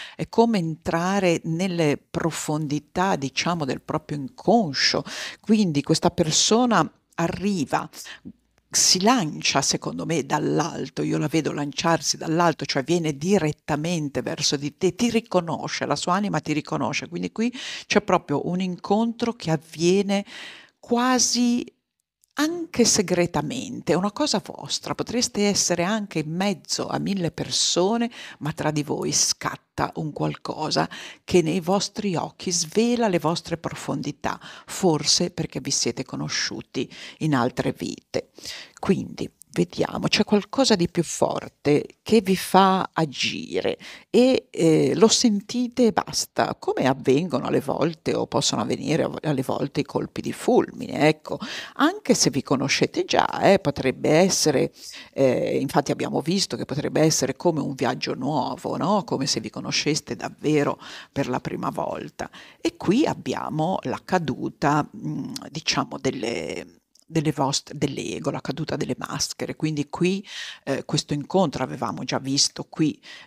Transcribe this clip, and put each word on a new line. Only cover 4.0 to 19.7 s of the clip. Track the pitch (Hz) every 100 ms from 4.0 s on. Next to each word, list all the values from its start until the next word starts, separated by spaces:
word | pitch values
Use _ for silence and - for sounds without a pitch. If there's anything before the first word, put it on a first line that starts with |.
| - 147
inconscio. | 131 - - 208 180 131 - 82 - - - -
Quindi | - 214 196 143
questa | - 160 180
persona | 170 160 - - 214 247 202 156 - _ -
arriva, | 117 120 190 196 131 156 - - - - - - _ _ _
si | - - 185
lancia, | 202 254 160 156 156 143
secondo | 143 - - 165 160
me, | 165 139
dall'alto, | 151 147 151 156 139 143 -
io | 151 156
la | 156
vedo | 160 143
lanciarsi | 151 143 - 165 165 - -
dall'alto, | - 160 175 147
cioè | 135 143
viene | 131 180 160 139
direttamente | 165 202 156 147 - 143 160 180 147 135
verso | 110 160 - 143
di | 143 -
te, | 185 180
ti | 233
riconosce, | 226 226 185 165 139 147 - 123
la | 143
sua | -
anima | 180 202 160
ti | 151
riconosce, | 151 - 156 - - -
quindi | 175 180
qui | - 233 247 - - -
c'è | 208
proprio | - 180 - 143 -
un | 180
incontro | 190 175 - 202 233 233 233
che | 233 165
avviene | 160 -